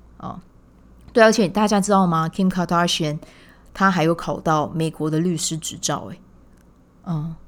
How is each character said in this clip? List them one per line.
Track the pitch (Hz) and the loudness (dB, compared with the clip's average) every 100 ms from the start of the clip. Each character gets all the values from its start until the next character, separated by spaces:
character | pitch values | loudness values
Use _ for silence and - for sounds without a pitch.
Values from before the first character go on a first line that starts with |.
| - - | -20 -16
啊。 | - - - - - - - - - | -14 -14 -18 -20 -20 -20 -20 -20 -2
对， | - | 6
而 | 220 | 6
且 | 220 190 | 6 2
大 | 208 208 | 0 2
家 | 208 | 2
知 | 190 | 2
道 | 196 185 | 2 2
吗？ | 160 160 | 0 -2
Kim | - 185 | -2 0
Kardashian | 185 170 175 175 - 156 151 - - - - - | 0 0 0 0 0 -2 -4 -10 -20 -20 -20 -14
她 | - 190 | 0 2
还 | 180 | 4
有 | 160 | 2
考 | 165 - 147 | 0 -2 -4
到 | - 156 147 | 0 0 0
美 | 165 160 | -2 -4
国 | 156 156 | -4 -2
的 | 156 | 0
律 | 175 165 | 0 -2
师 | - 160 | -4 -6
执 | - - | -8 -8
照 | - 147 95 | -6 -6 -8
欸。 | - - - - - - - _ _ - | -16 -20 -20 -20 -20 -20 -20 _ _ -6
嗯， | 160 160 160 | -6 -6 -10